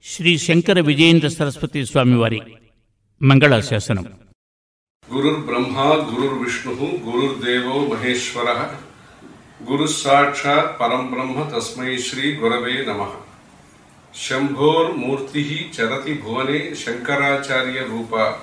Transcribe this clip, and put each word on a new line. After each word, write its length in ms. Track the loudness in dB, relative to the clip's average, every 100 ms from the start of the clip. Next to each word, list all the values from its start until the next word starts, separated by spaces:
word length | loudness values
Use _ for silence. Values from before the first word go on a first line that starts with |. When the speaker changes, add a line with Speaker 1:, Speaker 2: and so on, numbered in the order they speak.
| -14
Speaker 1:
శ్రీ 260 | -2 2 2
శంకర 420 | 4 2 4 4
విజయేంద్ర 500 | 4 6 8 8 4
సరస్వతి 500 | -2 -4 -2 -6 -4 0
స్వామివారి 540 | 2 4 4 4 0 -8 -20 _ _ _ _ _ _
మంగళాశాసనం. 840 | 6 8 8 4 2 -4 -2 -4 -4 -14 _ _ _ _ _ _ _ _ -10
Speaker 2:
గురుర్బ్రహ్మ 680 | -2 0 0 -4 -2 -2 0 2 2 2
గురుర్విష్ణుః 720 | -2 -2 -2 -4 -6 -8 -6 -4 -4 -4
గురుర్దేవో 680 | -2 -2 -2 -2 -2 0 -2 -2
మహేశ్వరః 760 | -2 -2 -2 -4 -4 -2 -2 -4 -8 -18 -20 -20 -20 -20 -20 -20 -18 -4
గురుస్సాక్షాత్ 1000 | -2 0 -2 4 4 4 0 0 2 0 -2
పరం 240 | -2 -2 -4
బ్రహ్మ 300 | -6 -4 -4 -4
తస్మై 420 | -6 -6 -8 -6 -4
శ్రీ 280 | -6 -4 -4 0
గురవే 400 | 0 0 -2 -4 -4
నమః. 220 | -4 -6 -10 -18 -20 -20 -20 -20 -20 -20 -20 -20
శంభోర్మూర్తిః 1400 | -14 -4 -2 -2 2 4 4 2 0 -2 -4 -4 -4 -4 -4 -8 -4
చరతి 400 | -2 -2 -4 -6
భువనే 380 | -4 -4 -2 -2 -4 -8
శంకరాచార్య 1000 | -8 -6 -4 -2 0 0 0 -2 -2 -4 -6
రూప 220 | -6 -4 0 0 -2